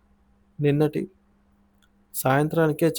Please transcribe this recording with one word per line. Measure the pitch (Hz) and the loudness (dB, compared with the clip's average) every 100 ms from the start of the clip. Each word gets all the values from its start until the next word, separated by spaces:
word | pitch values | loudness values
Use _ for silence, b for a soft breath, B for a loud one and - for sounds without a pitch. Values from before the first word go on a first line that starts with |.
| _ _ _ _ _ - | _ _ _ _ _ -4
నిన్నటి | 147 147 151 156 - _ _ _ _ _ _ _ _ _ _ | 0 2 0 -2 -8 _ _ _ _ _ _ _ _ _ _
సాయంత్రానికే | - 131 139 156 165 156 147 165 | -4 0 0 0 2 0 2 -2